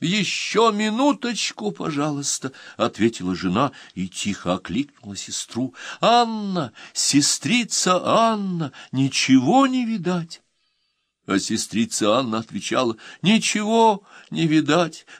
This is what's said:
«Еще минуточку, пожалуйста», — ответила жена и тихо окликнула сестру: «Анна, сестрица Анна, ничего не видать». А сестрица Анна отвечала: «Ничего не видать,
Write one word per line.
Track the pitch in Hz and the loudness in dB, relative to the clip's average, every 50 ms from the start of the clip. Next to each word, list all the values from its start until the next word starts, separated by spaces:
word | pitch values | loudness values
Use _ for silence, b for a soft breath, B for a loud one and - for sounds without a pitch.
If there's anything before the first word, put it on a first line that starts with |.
«Еще | 147 165 202 214 170 - - - - - - 202 233 226 | -4 -2 0 0 0 -2 -4 -4 -6 -2 2 4 4 4
минуточку, | 208 208 214 214 214 240 277 294 - - - 240 220 - - - - - 214 208 | 4 2 0 0 0 2 2 2 2 0 -2 -6 -4 -4 -6 -6 -6 -6 -6 -6
пожалуйста», — | - - - 160 147 143 147 156 143 143 139 - - - - 131 B B B B B | -6 -6 -6 -4 -2 -2 -2 -2 -4 -4 -4 -6 -6 -6 -6 -10 B B B B B
ответила | - 107 - - 98 107 117 113 - 90 92 90 | -4 -4 -2 0 2 0 0 0 -2 -4 -6 -4
жена | 80 90 90 90 113 143 131 B B B B - | -2 -2 0 0 0 0 -2 B B B B -10
и | 87 92 92 | -8 -8 -8
тихо | - - - 104 92 - - 90 92 | -8 -6 -6 -6 -6 -4 -4 -4 -4
окликнула | 92 - - 87 123 143 - _ _ - 101 98 | -4 -4 -4 -4 -4 -4 -6 _ _ -18 -16 -14
сестру: | - - - - - - - - 117 131 127 B B B B B B | -14 -12 -10 -10 -10 -10 -8 -6 -6 -6 -6 B B B B B B
«Анна, | 170 214 233 240 233 226 226 220 208 196 185 175 139 113 B B B B | 2 4 4 4 4 2 -2 -4 -4 -4 -4 -4 -4 -6 B B B B
сестрица | - - - - - 147 139 - - - - - 233 247 226 - - - - 185 185 - - | -6 -4 -2 2 2 4 4 2 0 -2 0 0 0 0 0 0 -4 -2 0 2 0 0 2
Анна, | - 147 220 226 226 220 208 196 190 175 165 156 127 B B B B | 2 2 4 4 2 2 0 -2 -4 -4 -4 -4 -6 B B B B
ничего | - 131 135 135 - - - - 131 - 123 151 233 269 269 | -2 0 0 0 0 0 4 6 6 6 6 6 4 4 4
не | 262 254 254 240 | 2 2 -2 -2
видать». | 226 226 190 160 180 180 170 165 - - - _ _ _ _ _ _ _ _ _ _ _ _ _ _ _ _ _ | -2 -4 -4 -2 -2 -2 -2 -4 -8 -12 -18 _ _ _ _ _ _ _ _ _ _ _ _ _ _ _ _ _
А | - 98 98 | -2 -2 -2
сестрица | - - 110 110 - - 92 110 113 113 - - 113 104 110 131 | 0 -2 -4 -4 -4 -4 -2 -2 -2 -2 -2 0 2 2 2 2
Анна | 135 113 110 113 | 0 -2 -4 -6
отвечала: | 110 - 107 101 - - 110 127 127 117 110 B B B B B | -6 -6 -10 -10 -6 -4 -2 0 0 0 -2 B B B B B
«Ничего | - 180 226 214 - - - 214 214 214 226 226 226 226 202 - B B B B B B | 2 2 2 2 2 0 -2 -2 0 2 4 4 4 4 4 0 B B B B B B
не | - 156 160 | -4 -2 0
видать, | 156 156 156 143 139 151 180 165 151 - - B B B | 2 2 2 4 4 2 2 2 0 -4 -12 B B B